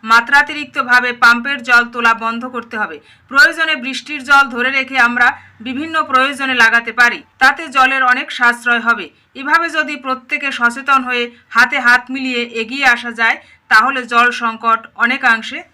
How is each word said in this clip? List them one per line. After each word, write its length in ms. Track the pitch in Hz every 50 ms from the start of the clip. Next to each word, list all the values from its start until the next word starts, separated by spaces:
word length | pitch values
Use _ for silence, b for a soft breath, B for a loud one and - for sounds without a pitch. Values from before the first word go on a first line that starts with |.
| - 220
মাত্রাতিরিক্তভাবে 960 | 226 233 233 - 277 285 294 302 311 294 294 - - 294 269 247 247 247 240 247 240 240 247
পাম্পের 360 | 233 240 240 233 277 285 269 233 247
জল 160 | 247 240 240 233 240
তোলা 200 | 247 233 233 226 226 226
বন্ধ 200 | 226 226 233 233 254 254
করতে 200 | 240 226 233 - 214
হবে। 160 | 214 170 160 - b b b b b _
প্রয়োজনে 440 | 247 277 294 - 330 330 320 320 311 285 233
বৃষ্টির 380 | 269 262 - - - 302 294 254 277
জল 140 | 285 277 277 262 233
ধরে 140 | 233 247 262 269 277
রেখে 200 | 262 262 269 262 240 240
আমরা 200 | 240 240 240 254 262 B B B B B 220 247
বিভিন্ন 280 | 254 262 311 330 320 320 311 -
প্রয়োজনে 460 | 269 254 262 277 285 240 277 262 254 247 233
লাগাতে 280 | 226 226 233 233 233 220 240
পারি, 200 | 240 240 214 160 - _ _ _
তাতে 220 | 262 262 277 285 330 311 254
জলের 280 | 269 262 262 269 269 262 247
অনেক 160 | 247 262 302 - - -
সাশ্রয় 460 | 247 240 233 233 - 247 240 233 233 233
হবে। 180 | 233 208 180 - _ _ _ _ _ 254
এভাবে 260 | 269 285 302 330 339 330 302 320
যদি 180 | 302 285 294 285 247
প্রত্যেকে 440 | 262 262 254 _ _ 302 285 285 277 262 -
সচেতন 400 | 233 240 233 269 262 277 277 269 247 247
হয়ে 160 | 247 240 240 240 240 b b b -
হাতে 220 | 226 240 254 294 277 247
হাত 180 | 240 247 247 247 - 262
মিলিয়ে 280 | 269 262 262 254 240 240 240 226 226
এগিয়ে 240 | 226 226 254 277 285 262 240
আসা 160 | 233 233 240 226 214
যায়, 180 | 226 226 254 - b b b b b _
তাহলে 280 | 220 220 220 254 277 262 240 233
জল 160 | 240 233 240 240 240 240
সংকট 380 | 240 - 226 220 - 226 226 226 226 - _ - 226
অনেকাংশে 560 | 240 254 269 269 247 226 226 226 - 254 311 359 _